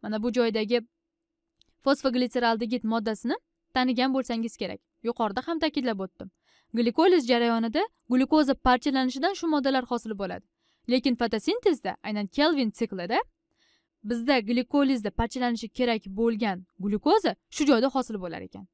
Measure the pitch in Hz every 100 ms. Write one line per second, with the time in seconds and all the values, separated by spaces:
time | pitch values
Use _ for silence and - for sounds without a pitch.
0 | 208 214 226 233 233 220 214 240 226 _
1 | _ _ _ _ _ _ _ _ - 277
2 | 269 247 247 254 240 226 226 247 226 226
3 | 220 214 233 330 _ _ _ - 254 247
4 | 262 269 254 233 226 - 190 196 _ _
5 | 226 233 226 202 254 330 311 302 254 208
6 | 190 _ 196 _ _ _ _ 220 233 233
7 | 349 359 240 240 233 226 226 247 415 _
8 | _ 254 262 311 277 269 - 247 294 269
9 | 254 262 330 392 339 302 269 262 247 240
10 | 226 202 196 180 _ _ _ _ - 254
11 | 254 240 233 220 254 427 427 294 - -
12 | - 208 208 - 302 302 233 - 233 190
13 | 175 262 494 _ _ _ _ _ _ _
14 | 208 240 233 269 208 240 254 285 277 262
15 | 208 - 233 - 247 233 214 - 247 220
16 | - 190 233 226 220 185 185 _ 196 208
17 | - 415 330 180 _ - 285 240 262 262
18 | 247 214 180 160 185 190 190